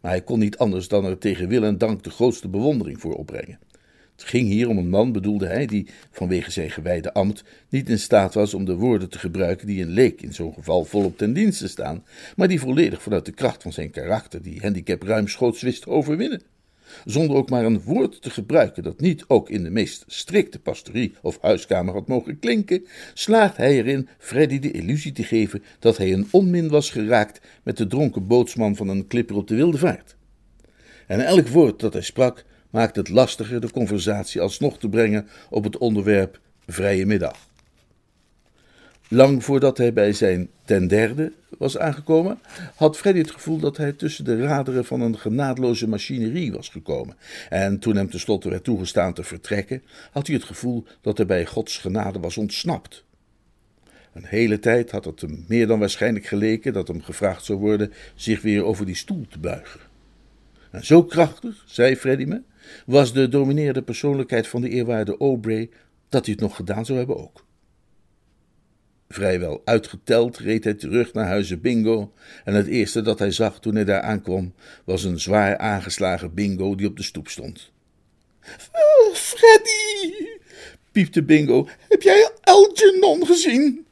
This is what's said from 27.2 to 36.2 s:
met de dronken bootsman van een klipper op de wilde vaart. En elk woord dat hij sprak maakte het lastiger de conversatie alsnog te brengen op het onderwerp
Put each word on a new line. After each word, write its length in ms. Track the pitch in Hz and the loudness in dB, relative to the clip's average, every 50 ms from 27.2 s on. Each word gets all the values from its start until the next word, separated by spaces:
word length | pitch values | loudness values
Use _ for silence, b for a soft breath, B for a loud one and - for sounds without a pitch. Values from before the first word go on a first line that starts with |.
| 107 104 - - b b b b b | 2 0 -4 -20 b b b b b
met 140 | - - | -8 -4
de 100 | - 113 | -2 -2
dronken 400 | 98 98 131 151 127 - 117 95 | -2 0 0 0 0 -2 -4 0
bootsman 500 | 95 117 123 120 117 - 120 113 107 101 | 2 4 4 4 2 0 -2 -2 -2 0
van 120 | 104 110 95 | -2 -4 -4
een 180 | 95 98 98 | -4 -4 -6
klipper 300 | - - 120 113 - 101 | -2 -2 -4 -2 -2 -4
op 120 | 104 98 - | -6 -4 -2
de 60 | 110 | 0
wilde 240 | 113 147 175 165 135 | 2 2 2 2 2
vaart. 380 | 165 170 92 - - - _ _ _ _ _ _ _ _ _ _ b b b b b b b b b | 0 0 0 -2 -10 -20 _ _ _ _ _ _ _ _ _ _ b b b b b b b b b
En 140 | b 95 104 | b -4 -2
elk 280 | 127 143 185 185 147 117 | 0 4 4 4 4 6
woord 320 | 123 127 160 123 - - | 6 6 6 6 4 -2
dat 120 | - 107 - | -4 -4 -4
hij 100 | - 85 | -4 -8
sprak 420 | - - - 131 123 120 - - b b b b b | -8 0 0 0 0 0 -4 -20 b b b b b
maakte 300 | - 110 117 110 - 107 | -2 0 0 0 0 -4
het 80 | 95 87 | -6 0
lastiger 520 | 90 120 131 - - - 113 104 123 120 | 2 2 2 2 0 -10 -10 -8 -6 -6
de 100 | 110 113 | -8 -6
conversatie 680 | - 131 120 95 104 98 82 101 104 101 95 - - - | -4 -4 -4 -2 -2 -2 -2 -2 -4 -4 -6 -8 -4 -4
alsnog 380 | 85 98 - - 143 143 - - | -4 -4 -4 -2 -4 -4 -4 -4
te 100 | - 110 | -8 -2
brengen 400 | 98 113 117 107 104 107 101 B B B B B | 2 2 2 2 2 -2 -4 B B B B B
op 140 | B 117 104 | B -4 -4
het 140 | 107 - - | -4 -4 -2
onderwerp 600 | 123 120 110 104 95 104 104 98 | -2 0 0 0 2 2 2 2